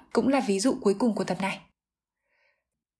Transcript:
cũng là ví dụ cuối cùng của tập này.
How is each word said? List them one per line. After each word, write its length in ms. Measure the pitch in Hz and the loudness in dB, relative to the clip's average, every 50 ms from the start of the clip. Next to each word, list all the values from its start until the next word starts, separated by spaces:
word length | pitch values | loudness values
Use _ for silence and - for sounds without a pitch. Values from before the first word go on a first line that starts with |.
| - _ | -10 _
cũng 160 | - 233 220 247 | -2 0 2 2
là 120 | 277 269 | 2 2
ví 200 | 208 196 196 196 | 2 0 0 2
dụ 180 | 196 262 - - | 2 0 0 2
cuối 140 | - 202 196 | 0 0 0
cùng 200 | 196 254 233 202 | 2 0 0 0
của 100 | - 185 | 0 -4
tập 140 | - 185 175 | -4 -4 -4
này. 200 | 190 196 196 - - _ _ _ _ _ _ _ _ _ _ _ _ _ _ _ _ _ _ _ _ _ _ _ _ _ _ | -4 -8 -8 -10 -16 _ _ _ _ _ _ _ _ _ _ _ _ _ _ _ _ _ _ _ _ _ _ _ _ _ _